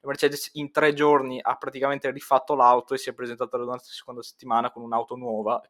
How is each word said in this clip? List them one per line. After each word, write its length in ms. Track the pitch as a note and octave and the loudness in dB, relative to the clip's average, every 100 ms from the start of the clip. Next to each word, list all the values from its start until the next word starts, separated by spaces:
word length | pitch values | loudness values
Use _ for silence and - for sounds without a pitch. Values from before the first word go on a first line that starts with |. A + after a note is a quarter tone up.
La 60 | C#3 | -8
Mercedes 420 | C#3 C#3+ C#3+ - | 0 0 0 -8
in 160 | D3+ C#3+ | -8 -6
tre 220 | D3+ D3+ | 2 2
giorni 480 | D3 D3 D3 C3 B2+ | 4 6 4 2 -4
ha 140 | A#2 B2+ | -4 -4
praticamente 540 | C#3 C3+ C3+ C#3 C#3 | -6 -4 -2 -2 -4
rifatto 440 | C3 - C3 - | -6 2 2 2
l'auto 400 | C#3+ B2 B2 - | 4 6 6 2
e 40 | C3 | -6
si 100 | - | -6
è 60 | |
presentata 420 | A#2+ B2 A#2 A#2+ B2 | -8 -8 -6 -6 -6
durante 280 | A#2+ B2 - | -6 -8 -12
la 60 | |
seconda 300 | - - B2 | -20 -18 -16
settimana 480 | A2+ - C3 A#2 A#2+ | -16 -14 -2 0 0
con 120 | A#2+ | -6
un'auto 340 | A#2 A#2 A#2 B2+ | -6 -4 -4 -8
nuova 460 | B2 A2 G#2+ A#2 - | -8 -4 -2 -4 -6